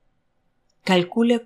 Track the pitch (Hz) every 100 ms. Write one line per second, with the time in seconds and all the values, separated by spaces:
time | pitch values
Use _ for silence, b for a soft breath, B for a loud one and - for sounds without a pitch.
0 | _ _ _ _ _ _ _ _ - 185
1 | 180 - 233 233